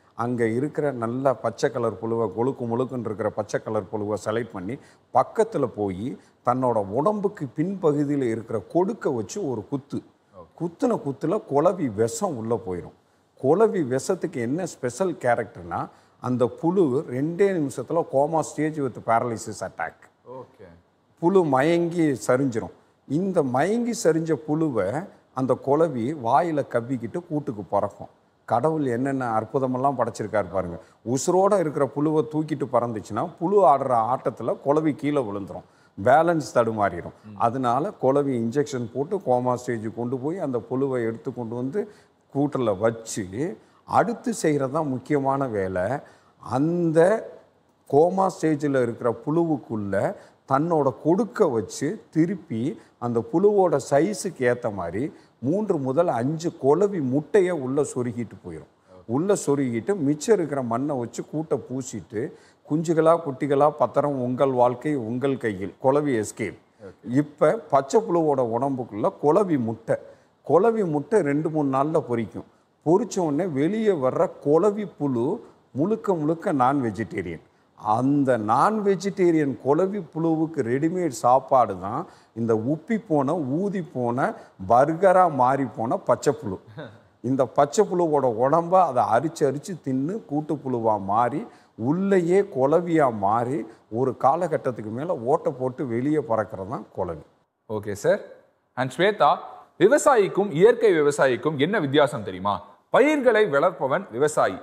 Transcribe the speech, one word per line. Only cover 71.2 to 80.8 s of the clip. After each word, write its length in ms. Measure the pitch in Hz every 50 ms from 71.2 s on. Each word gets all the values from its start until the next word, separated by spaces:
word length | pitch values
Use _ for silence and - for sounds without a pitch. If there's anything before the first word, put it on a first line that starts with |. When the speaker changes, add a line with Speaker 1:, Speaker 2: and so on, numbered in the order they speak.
Speaker 1:
ரெண்டு 300 | 160 143 143 147 160 175
மூணு 260 | 156 156 147 135 135
நாள்ல 240 | 135 139 156 170 160
பொரிக்கும். 440 | 127 - 120 117 113 - - - - _ _ _ _ _ _ _ -
பொரிச்ச 320 | 151 175 208 240 196 - 196
உடனே 260 | 175 156 139 147 185
வெளியே 460 | 185 143 131 147 175 208 220 220 208
வர்ற 400 | 190 151 127 127 123 147 180 - - -
குளவி 460 | - 143 151 165 185 214 202 214 208
புழு 580 | 175 - - 143 143 127 117 120 151 208 233 - - - _ _ _
முழுக்க 440 | - 127 160 208 226 220 226 208 185
முழுக்க 380 | 165 147 151 165 165 - 208
நான் 300 | 160 131 127 127 143 143
வெஜிடேரியன். 600 | 123 113 98 101 113 - - 101 87 87 80 78 - _ _ _ _ _ _ -
அந்த 540 | - 107 107 120 127 135 143 143 139 131 123
நான் 480 | 110 107 110 117 139 160 202 220 220 196
வெஜிடேரியன் 760 | 202 196 175 196 202 - - 180 175 165 156 147 139 120 -
குளவி 380 | - 127 147 160 190 196 208 208
புழுவுக்கு 580 | 165 - - 156 165 165 160 156 160 156 160
ரெடிமேட் 520 | 147 117 113 123 139